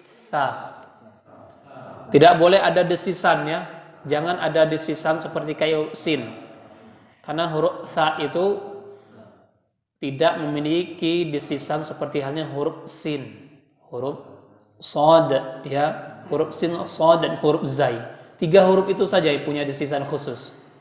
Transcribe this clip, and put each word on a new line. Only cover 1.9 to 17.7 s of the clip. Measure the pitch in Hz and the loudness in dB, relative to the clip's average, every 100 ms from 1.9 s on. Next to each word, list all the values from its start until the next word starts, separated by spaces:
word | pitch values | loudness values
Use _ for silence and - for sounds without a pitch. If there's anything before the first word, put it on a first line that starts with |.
| - - | -20 2
Tidak | 139 160 175 | 8 8 8
boleh | 170 190 | 6 6
ada | 185 170 | 4 2
desisan | 170 175 - 170 185 160 | 0 0 -2 0 2 2
ya. | 151 170 180 - - - - | 0 -6 -8 -16 -20 -18 -4
Jangan | 147 165 175 | -2 -2 -2
ada | 185 160 | -2 2
desisan | 156 151 - 151 160 160 | 2 2 -4 -4 -2 -2
seperti | 160 160 151 | -4 -8 -6
kayak | 147 156 156 | -2 0 0
huruf | 151 - | -2 -6
sin. | 175 147 113 110 - - - - - - _ _ | -2 -2 -4 -14 -20 -20 -20 -20 -20 -20 _ _
Karena | - 151 170 | -8 -4 -2
huruf | 156 165 - - | 0 -2 -2 -8
sa | - 156 160 | 0 0 0
itu | 147 170 196 202 - - - - _ - - _ _ _ _ _ _ _ | -4 0 0 -2 -8 -16 -18 -20 _ -20 -20 _ _ _ _ _ _ _
tidak | 143 135 160 170 | -10 0 0 2
memiliki | 151 147 151 165 175 - 165 170 165 | -4 -4 0 -2 -2 -4 -2 0 0
desisan | 143 139 143 - 156 | -4 -4 -6 -4 -6
seperti | 151 151 143 143 | -6 -8 -6 -4
halnya | 135 156 147 | -4 -6 -6
huruf | 139 151 151 - | -4 -4 -6 -10
sin. | - 160 147 117 104 - _ _ _ _ | -8 -6 -6 -8 -18 -20 _ _ _ _
Huruf | 123 131 151 - - - _ _ _ | -8 -8 -8 -14 -20 -20 _ _ _
sod | - 151 151 165 143 135 - - 147 | -6 2 8 8 6 0 0 -12 -4
ya, | 139 147 - - - - | 0 0 -2 -12 -16 -6
huruf | 147 156 | -2 -2
sin, | - 170 170 - | -2 -4 -4 -8
sod | - 160 170 147 | 2 6 6 4
dan | - | 0
huruf | 151 147 | 2 2
zai. | 147 | 0